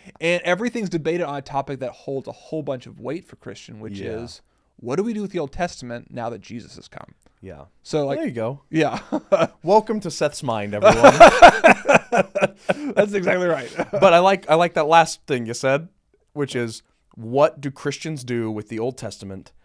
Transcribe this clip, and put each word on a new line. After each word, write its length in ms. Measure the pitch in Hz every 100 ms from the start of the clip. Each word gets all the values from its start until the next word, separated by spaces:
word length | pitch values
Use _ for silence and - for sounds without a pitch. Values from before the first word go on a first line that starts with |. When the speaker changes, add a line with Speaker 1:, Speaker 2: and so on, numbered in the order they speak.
| - -
Speaker 1:
and 220 | 165 175
everything's 480 | 170 180 240 233 196
debated 320 | 160 151 170
on 120 | 160 143
a 60 |
topic 360 | 135 139 139 131
that 100 | 127
holds 360 | - - 135 120
a 40 |
whole 320 | - - 160
bunch 240 | 143 131 -
of 120 | 92
weight 280 | 120 160 -
for 80 | -
Christian, 440 | - - - 110
which 200 | 110 101
Speaker 2:
Yeah. 120 | 104
Speaker 1:
is, 280 | 113 117 - _ _ _ _
what 180 | 117 147
do 80 |
we 100 | 214
do 80 | 214
with 80 | 196
the 40 | 180
Old 140 | 143
Testament 560 | - 175 - 123 120 -
now 220 | 123 117
that 100 | 110
Jesus 360 | 104 117 - -
has 100 | -
come? 260 | - - _ _ _
Speaker 2:
Yeah. 240 | 95 76 71 _
Speaker 1:
So, 240 | - 156 139
like, 100 | 311
Speaker 2:
There 100 | 302
you 60 |
go. 280 | 117 113 139 _
Speaker 1:
yeah. 300 | 156 143 208 - 302 -
<laughs> 320 | 185 160 _
Speaker 2:
Welcome 360 | 151 214 208 214
to 100 | 170
Seth's 320 | - 151 -
mind, 320 | 139 113 104
everyone. 400 | 104 214 233 269
Speaker 1:
<laughs> 1000 | - 330 - - - 320 - - 247 - 233 - 196 196 - - 285 294 -
That's 180 | 208
exactly 340 | 202 180 185 180
right. 240 | 160 120 -
<laughs> 100 | -
Speaker 2:
But 220 | 202 185
I 60 | 170
like, 300 | 190 196 -
I 60 | 160
like 180 | 175 170
that 120 | 151
last 340 | 165 160 - -
thing 180 | 131 113
you 80 |
said, 360 | 117 131 139 165 _ _ _ _
which 220 | 147 139 127
is, 260 | 117 110 _ _ _ -
what 440 | 113 131 151 147
do 80 | 139
Christians 520 | 135 147 139 156 151
do 260 | 123 120 110
with 200 | 107 104
the 100 | 113
Old 180 | 120 127
Testament 540 | 110 - 98 95 - _